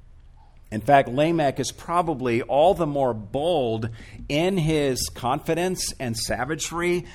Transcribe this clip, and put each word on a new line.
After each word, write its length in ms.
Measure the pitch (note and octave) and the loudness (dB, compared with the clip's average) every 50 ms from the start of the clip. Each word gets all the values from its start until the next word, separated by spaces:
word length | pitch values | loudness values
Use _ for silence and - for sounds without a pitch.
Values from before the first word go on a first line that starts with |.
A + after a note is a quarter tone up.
| - - - - - - - - - - - - - - | -20 -20 -20 -20 -20 -20 -20 -20 -20 -20 -20 -20 -14 -10
In 100 | - G#2+ | -8 -4
fact, 280 | A2 C#3 C#3+ C#3 B2+ A#2 | 2 6 6 6 6 4
Lamech 500 | A#2+ C#3 D3+ E3 E3+ E3 D3 C3+ - - | 2 0 2 2 2 2 2 0 0 -2
is 120 | B2+ - | -4 -6
probably 720 | - - - - E3+ F3 F3 E3+ D#3+ A#2+ B2+ B2 A#2 A#2+ C3 | -6 -8 -6 -2 0 0 0 0 -2 -2 0 0 0 0 0
all 320 | - B2 C#3 D#3 F3+ G3 | 2 4 4 6 6 4
the 100 | E3 F3 | 4 2
more 300 | D3 C#3+ C#3 C3+ B2 A#2 | 0 0 2 0 0 0
bold 720 | G#2+ G2+ G2+ A2 C3+ D3 F3 F3 D3+ B2+ A#2 A2+ A2 A#2 A2 - - - - - - A#2 - | -2 -6 -6 -4 -2 0 0 2 2 2 0 0 -2 -2 -4 -6 -10 -16 -16 -16 -14 -8 -4
in 320 | C#3+ D3+ A#3+ - G3 F#3 | 0 0 0 2 2 0
his 500 | D3+ D#3 D#3 D3+ C#3+ C#3 B2+ A#2+ - - - | 2 2 2 2 2 2 0 -2 -4 -6 -6
confidence 760 | - - A#2+ C3+ D3+ - - - E3 F3 F#3 F3+ - - - - - | -4 -2 -2 -2 0 0 -2 0 0 0 0 -2 -2 -4 -6 -6 -6
and 160 | C3+ A#2+ A#2 | -4 -4 -4
savagery 920 | A2+ - - A2 G2+ B2+ C#3 D#3+ D3+ - - D#3+ E3 E3+ F3 F3 F3+ F3 - - | -4 -4 -2 -2 -2 -2 -4 -4 -4 -6 -6 -4 -2 0 0 0 0 -2 -6 -12